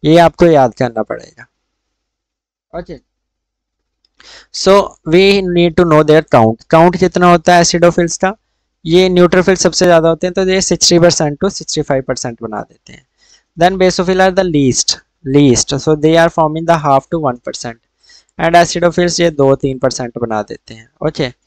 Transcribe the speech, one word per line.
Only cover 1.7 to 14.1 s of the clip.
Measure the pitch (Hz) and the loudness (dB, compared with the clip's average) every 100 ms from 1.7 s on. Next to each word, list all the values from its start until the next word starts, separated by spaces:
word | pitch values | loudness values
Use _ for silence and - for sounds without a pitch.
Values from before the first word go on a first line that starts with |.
| _ _ _ _ _ _ _ _ _ _ 165 | _ _ _ _ _ _ _ _ _ _ -16
Okay, | 175 147 _ _ _ _ _ _ _ _ _ _ _ _ - - _ - | -16 -20 _ _ _ _ _ _ _ _ _ _ _ _ -20 -20 _ -6
so | - 196 - _ - | 2 2 0 _ -2
we | 165 196 202 | 2 2 2
need | 185 175 175 156 | 0 0 0 0
to | |
know | 175 151 | 2 2
their | 156 156 151 131 | 4 2 2 2
count। | 110 113 | 2 -2
Count | _ 160 170 175 | _ 2 4 2
कितना | 180 180 180 | -2 2 2
होता | 175 160 175 | 2 2 2
है | |
एसिडोफिल्स | 170 175 170 165 170 - | 2 2 0 0 -4 -4
का? | 190 202 _ _ _ _ 160 | -6 -6 _ _ _ _ -2
ये | 170 185 | 0 2
न्यूट्रोफिल | 180 175 185 180 185 | 2 2 2 0 0
सबसे | 180 - 180 | -2 0 2
ज़्यादा | 170 165 | 2 2
होते | 165 185 | -2 -4
हैं, | |
तो | 180 190 | -4 -2
ये | 185 | -2
sixty | 185 175 - 175 | -4 -2 0 2
percent | 170 160 151 143 | 2 0 -4 -4
to | 196 | -6
sixty | - 156 - | -6 -10 -8
five | 147 135 135 | -4 -4 -4
percent | 127 127 117 | -8 -10 -12
बना | 113 104 | -12 -12
देते | - 117 _ | -14 _ _
हैं। | - _ _ _ _ _ - | -20 _ _ _ _ _ -2
Then | 175 190 | -2 2
basophil | 185 175 180 | 0 0 -2